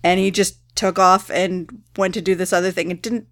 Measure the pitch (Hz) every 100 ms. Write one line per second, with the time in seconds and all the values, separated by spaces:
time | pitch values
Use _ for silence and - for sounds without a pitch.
0 | 170 185 196 190 190 - _ - 190 185
1 | 185 190 - 160 185 180 160 - _ -
2 | 190 202 175 180 185 175 185 175 165 175
3 | 226 233 -